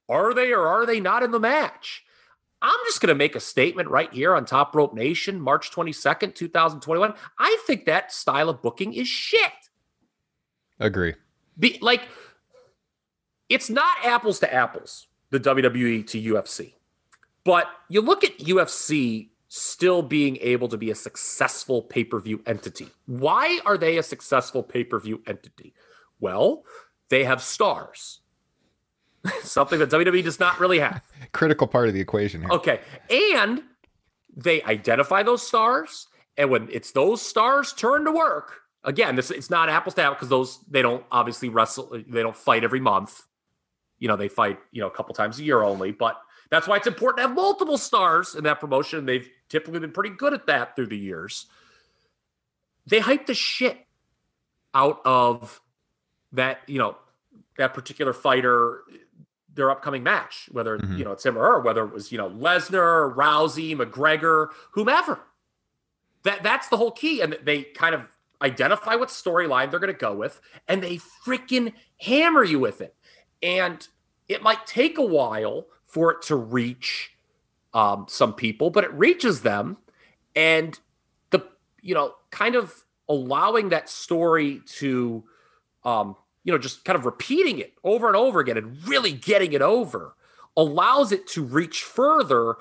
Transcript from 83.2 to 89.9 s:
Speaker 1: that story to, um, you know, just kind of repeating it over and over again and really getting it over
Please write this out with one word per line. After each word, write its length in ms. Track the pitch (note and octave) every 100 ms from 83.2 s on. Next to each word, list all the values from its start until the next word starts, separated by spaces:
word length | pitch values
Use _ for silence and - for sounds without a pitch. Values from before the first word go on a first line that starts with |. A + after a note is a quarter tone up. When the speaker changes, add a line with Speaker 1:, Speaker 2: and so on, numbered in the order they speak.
| B2+ C#3+ G3 A3+ G3
Speaker 1:
that 180 | D#3+ -
story 720 | - - E3+ E3+ D#3+ C#3+ C3+ -
to, 580 | - C#3 B2+ A#2+ A2+ - _ _ _ _ _
um, 320 | A#2+ A2+ G2+ F#2+ _ _
you 80 | F3
know, 60 | D#3
just 260 | C3 -
kind 120 | - F3
of 100 | B2
repeating 520 | - - D4+ F4+ D3+
it 140 | - _
over 240 | F#3 A3+ A3+
and 100 | G3+
over 220 | C4 F3+
again 180 | B2 A2+
and 300 | A2 C#3 F#3+
really 260 | C#4 G#3+
getting 400 | C3+ - G3+ F3
it 100 | C#3+
over 520 | D3 A#3+ F3